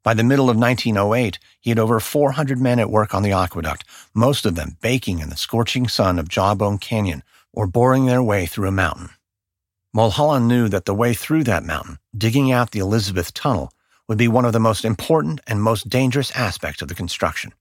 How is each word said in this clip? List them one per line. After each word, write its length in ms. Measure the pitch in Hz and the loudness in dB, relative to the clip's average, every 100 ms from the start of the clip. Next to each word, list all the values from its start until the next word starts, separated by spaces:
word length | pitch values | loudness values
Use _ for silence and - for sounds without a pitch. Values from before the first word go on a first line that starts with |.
By 120 | 110 | 2
the 100 | 113 | 2
middle 260 | 117 139 131 | 4 4 4
of 80 | 113 | 4
nineteen 400 | 117 127 120 104 | 2 2 0 2
oh 160 | 104 | 2
eight, 260 | 117 113 - _ _ | 2 0 -4 _ _
he 120 | 117 | -2
had 60 | 113 | 0
over 220 | 110 117 | 2 0
four 320 | - 147 143 | 0 0 0
hundred 280 | 135 139 127 | 0 -2 0
men 200 | 127 120 | 2 2
at 100 | 107 | 2
work 240 | 107 104 | 2 0
on 80 | 98 | 0
the 120 | 101 | 2
aqueduct, 500 | 95 87 85 78 73 - - - | 2 0 -2 -6 -8 -14 -20 -6
most 320 | 107 123 143 107 | 0 2 2 -2
of 100 | 82 | -4
them 220 | 76 80 | -6 -6
baking 400 | 113 131 - 85 | -2 -2 -2 -6
in 100 | 76 | -6
the 60 | 73 | -10
scorching 540 | - 117 113 127 123 | -4 -2 -2 -2 -2
sun 280 | - 98 87 | 0 0 0
of 120 | 78 | -2
Jawbone 480 | - 98 101 101 101 | -2 0 0 -2 -2
Canyon 440 | - 110 98 71 - _ _ | -4 -2 -2 -4 -12 _ _
or 140 | - 101 | -4 -2
boring 380 | 117 123 131 131 | 2 4 4 4
their 180 | 123 | 2
way 220 | 120 101 82 | 2 0 -2
through 220 | - 95 | -4 -2
a 40 | |
mountain. 380 | 95 85 - 87 _ _ _ _ _ _ _ _ | 0 -2 -4 -14 _ _ _ _ _ _ _ _
Mulholland 540 | 107 113 98 151 139 117 | 2 2 4 2 4 2
knew 220 | 123 113 | 2 2
that 160 | 95 - | 0 -2
the 80 | |
way 200 | 101 120 | 0 0
through 300 | 113 - 156 | -2 0 0
that 220 | 131 85 85 | 2 -2 -2
mountain, 340 | 76 - 76 _ 104 | -8 -8 -18 _ -2
digging 320 | 113 131 135 | 0 2 2
out 220 | 123 117 | 2 0
the 80 | 107 | -2
Elizabeth 540 | 95 110 98 92 85 | 0 0 0 -4 -6
Tunnel, 400 | - 147 104 65 _ _ _ - | -4 -2 -2 -4 _ _ _ -6
would 100 | 107 | 0
be 120 | 117 | 4
one 160 | 113 120 | 4 2
of 80 | |
the 60 | 113 | 2
most 260 | 113 107 110 | 2 2 -2
important 560 | - - 160 151 151 - | -4 0 0 0 -6 -6
and 160 | 107 | -2
most 280 | 107 113 - | 0 -2 -2
dangerous 420 | 127 131 131 131 | 0 0 0 -4
aspects 500 | - 110 - 78 - | -4 -4 -4 -10 -10
of 60 | 71 | -12
the 80 | 87 | -8
construction. 580 | 90 - 85 - - _ | -8 -4 -4 -4 -12 _